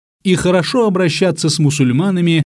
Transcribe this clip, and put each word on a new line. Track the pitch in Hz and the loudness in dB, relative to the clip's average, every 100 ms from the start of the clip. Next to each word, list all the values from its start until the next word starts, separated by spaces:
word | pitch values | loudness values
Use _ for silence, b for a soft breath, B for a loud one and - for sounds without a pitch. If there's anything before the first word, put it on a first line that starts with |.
| _ _ | _ _
и | 185 | -2
хорошо | 180 180 180 156 254 220 | 0 2 0 0 0 0
обращаться | 180 180 - 190 - 160 | 0 -2 0 -2 0 -4
с | 147 | 0
мусульманами, | 147 147 127 123 196 180 170 165 - | 0 0 0 0 0 0 0 0 -2